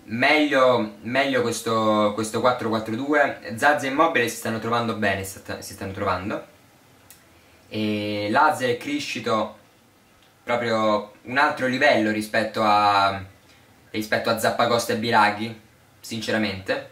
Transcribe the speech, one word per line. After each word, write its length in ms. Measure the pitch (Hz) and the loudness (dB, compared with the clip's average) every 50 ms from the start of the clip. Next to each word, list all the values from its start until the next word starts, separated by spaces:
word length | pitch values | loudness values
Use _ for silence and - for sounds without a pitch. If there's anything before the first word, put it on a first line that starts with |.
| _ | _
meglio, 920 | - 107 117 131 143 151 151 151 143 139 135 131 127 123 117 107 104 - - | -8 -4 0 2 4 4 4 4 4 4 4 4 6 4 4 0 -2 -6 -10
meglio 400 | - 113 123 135 139 139 131 123 | -10 -2 0 0 0 2 2 0
questo, 680 | 113 117 107 - - 117 113 113 110 110 107 107 104 104 104 | 0 0 -2 -4 -2 0 0 2 2 2 2 4 2 2 0
questo 260 | - 113 107 - 113 | -2 -4 -2 -2 2
quattro 300 | 117 127 123 - - 113 | 2 2 2 2 -2 -2
quattro 260 | 110 113 110 - 110 | -2 -2 -2 -4 -4
due. 440 | 120 139 139 151 147 143 - - - - - 113 | -4 -2 0 2 2 2 2 0 -6 -10 -12 -6
Zaza 300 | 110 139 143 147 - 135 | 0 2 2 2 2 0
e 40 | 135 | -4
Immobile 380 | 131 147 165 165 160 - 120 110 | 0 2 2 2 4 2 0 0
si 80 | - - | -2 -6
stanno 220 | - 117 110 110 | -6 -6 -6 -4
trovando 360 | 110 113 117 117 117 113 110 | -4 -2 -2 0 0 -2 -4
bene, 280 | 104 107 101 95 95 95 | -2 -2 -2 -2 -2 -6
si 160 | 95 - - | -10 -12 -14
sta-, 220 | - - 104 - | -12 -12 -12 -12
si 120 | - - 95 | -12 -14 -12
stanno 180 | - 98 95 | -10 -10 -10
trovando. 560 | 95 95 101 95 90 90 92 107 135 - - - - - _ _ _ _ _ _ _ _ _ _ - _ _ _ _ _ _ _ - - _ _ | -6 -4 -2 -2 -2 -2 -4 -6 -6 -8 -10 -14 -20 -20 _ _ _ _ _ _ _ _ _ _ -20 _ _ _ _ _ _ _ -20 -20 _ _
E 580 | - 107 110 107 107 104 104 104 104 104 104 104 | -6 -4 -2 -2 -2 -2 -2 -4 -4 -4 -2 0
Lazio 380 | 113 135 151 147 - - 127 123 | 2 4 4 4 2 2 0 0
è 100 | 120 - | 0 -2
crescito 800 | - 139 147 147 - - - 127 110 120 113 110 107 107 - - - _ _ _ _ _ _ _ _ _ _ _ _ _ _ _ _ | -2 -4 -4 -4 -4 -6 -8 -6 -2 0 0 0 0 -2 -6 -16 -20 _ _ _ _ _ _ _ _ _ _ _ _ _ _ _ _
proprio 720 | - 120 117 117 117 110 110 110 110 104 104 104 - - - | -2 -2 -2 0 0 0 2 2 2 2 0 -2 -6 -18 -20
un 160 | _ 110 123 139 | _ -6 0 2
altro 300 | 143 151 143 - 127 127 | 2 2 2 0 -2 -2
livello 440 | 127 131 147 143 127 - 110 110 | 0 4 4 4 4 4 2 0
rispetto 500 | 110 107 104 - - 113 107 107 - 120 110 | 0 -2 -4 -2 -2 -2 -2 -2 -2 0 2
a, 600 | 107 104 104 104 104 101 101 98 98 95 95 92 95 - - _ _ - - _ _ _ _ _ _ | 4 4 4 4 4 4 4 4 2 0 -2 -10 -12 -18 -20 _ _ -20 -20 _ _ _ _ _ _
rispetto 380 | - 110 107 - 120 113 - 120 | -6 -6 -4 -2 -2 -2 0 0
a 100 | 113 107 | -2 0
Zappacosta 540 | 107 120 - - 120 117 120 117 - - 113 | 0 -2 0 2 0 2 2 0 0 0 -2
e 40 | 107 | -2
Biraghi, 640 | 107 117 113 110 107 104 104 104 110 113 113 - - _ _ _ _ _ _ _ | -2 2 4 4 4 4 2 -2 -6 -8 -8 -12 -18 _ _ _ _ _ _ _
sinceramente. 880 | - - 117 113 107 - 107 110 107 98 95 95 95 - 135 139 - - | -14 -10 -10 -8 -4 -2 -2 0 0 -2 -4 -6 -4 -4 -4 -4 -4 -12